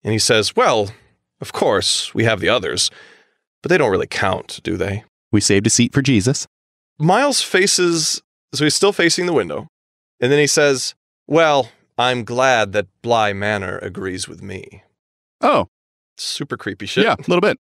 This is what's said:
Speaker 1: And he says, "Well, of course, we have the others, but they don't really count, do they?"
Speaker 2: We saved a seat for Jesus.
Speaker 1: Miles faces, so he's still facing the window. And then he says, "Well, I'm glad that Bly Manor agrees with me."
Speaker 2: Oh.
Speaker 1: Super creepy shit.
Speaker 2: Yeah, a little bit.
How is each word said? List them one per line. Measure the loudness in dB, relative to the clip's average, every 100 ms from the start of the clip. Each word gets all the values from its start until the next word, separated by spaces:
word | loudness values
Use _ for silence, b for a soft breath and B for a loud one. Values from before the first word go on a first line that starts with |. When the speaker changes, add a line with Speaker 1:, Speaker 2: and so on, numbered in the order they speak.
Speaker 1:
And | -2
he | -2
says, | 2 2 2 0
"Well, | 2 0 -2 b b _ _ _
of | -12
course, | -2 2 2 0 -4 -4
we | 0
have | 0 2
the | 0
others, | 0 -2 -4 -4 b b b b b b _
but | -2
they | 2
don't | 2
really | 0 -2
count, | -4 -2 -4 -8 -12
do | -8 -4
they?" | -4 -6 -10 _ _
Speaker 2:
We | 0
saved | 2 2 4
a |
seat | 2 2
for | 2
Jesus. | 2 2 2 -2 -8 _ _ _ _ _
Speaker 1:
Miles | 2 2 2 0
faces, | 0 0 2 2 0 0 -4 -6 _ _ _
so | -2
he's | 0
still | 2 0
facing | 2 0 0 0
the |
window. | 0 -2 -8 -12 _ _ _ _ _
And | 0
then | 2
he | 2
says, | 2 2 0 -4 -12 _ _ -2
"Well, | 2 4 2 -2 _ _ -2
I'm | 0 -2
glad | -4 0 2 2 2
that | -2 -4 _
Bly | 0 0 0
Manor | -2 -4 -4 -6 -8
agrees | -10 -8 -8 -8 -12
with | -14
me." | -14 -14 -16 -20 _ _ _ _ _ _
Speaker 2:
Oh. | 0 2 -2 _ _ _ _ -14
Speaker 1:
Super | -12 -10 -10 -8
creepy | -10 -10 -4
shit. | 0
Speaker 2:
Yeah, | 0 0
a | 0
little | 2
bit. | 2 -2